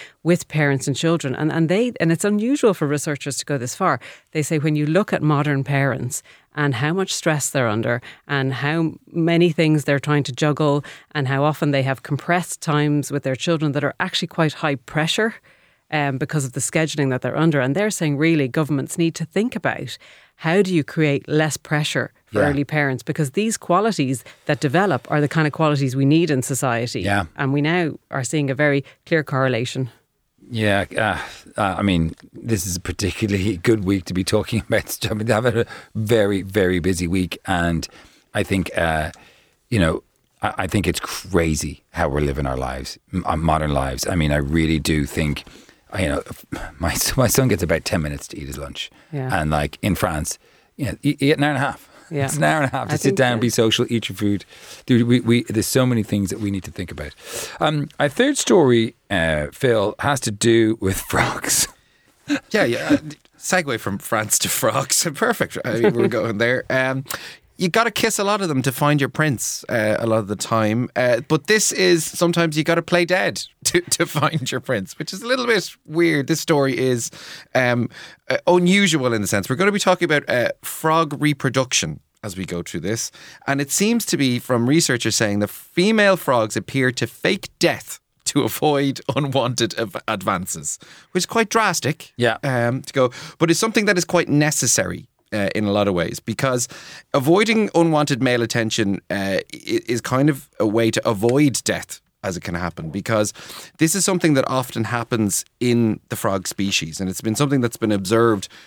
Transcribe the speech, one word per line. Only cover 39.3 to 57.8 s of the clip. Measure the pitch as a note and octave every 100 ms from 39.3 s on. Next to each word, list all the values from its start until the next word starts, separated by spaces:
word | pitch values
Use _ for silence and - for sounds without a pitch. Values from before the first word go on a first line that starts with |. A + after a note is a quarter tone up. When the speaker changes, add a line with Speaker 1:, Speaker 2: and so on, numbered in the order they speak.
| _ _ _ _
Speaker 2:
you | A2+
know, | E2 - - _ _ _
I, | G#2 -
I | F#2+
think | G#2+ F#2
it's | E2
crazy | - - F#2 F2+ E2 D2+ D2+ C#2+ _
how | - E2
we're | C#2
living | C#2+ C#2 C#2
our | C2
lives, | B1+ C2 B1+ - _
m-, | F#2
uh, | - D#2+
modern | D#2+ D#2 D2+
lives. | C#2+ C2+ C2 -
I | E2+
mean, | D2+
I | D2
really | C#2+ D#2+ D#2+ D#2+
do | D2+ D#2 C#2
think, | - D#2 D2 - - - _ _ G2
you | F#2+
know, | - -
f-, | - - - - -
my | E2+
s-, | - - -
my | B2+
son | - C3
gets | G2
about | E2+ E2 -
ten | F#2
minutes | D2+ C#2+ -
to | -
eat | C#2
his | D2
lunch, | C#2 - - - _
Speaker 1:
Yeah. | D3 C3 G2
Speaker 2:
and, | D2+
like, | D2+ D2 -
in | G#2+
France, | F2 G2+ D#2 D2+ - _ _ _ -
you | B2+
know, | -
you, | C#3+
you | C#3+ C#3
get | D3+
an |
hour | C#3+
and | C3+
a | C3+
half. | - - - -
Speaker 1:
Yeah. | D3+ C3+
Speaker 2:
It's | D3
an |
hour | D#3 D#3
and | C3+
a | C3+
half | A#2+
to |
Speaker 1:
I | D3+
Speaker 2:
sit | C3+
Speaker 1:
think | F#3+
Speaker 2:
down, | B2+ A#2+
Speaker 1:
so. |
Speaker 2:
be | A#2
social, | - A2+ A2 A#2
eat | A#2 -
your | F#2+
food. | G#2 G2+ - - - - -
Dude, | B2 A#2+
we, | B2
we, | A2+ A#2+
there's | A2+ G#2+ -
so | C3 B2+
many | A#2+
things | G2+ G#2 G2
that | -
we | G#2
need | G2
to | F2+
think | E2+ F2+
about. | D2+ D2+ - - - - -
Um, | D3+ D3+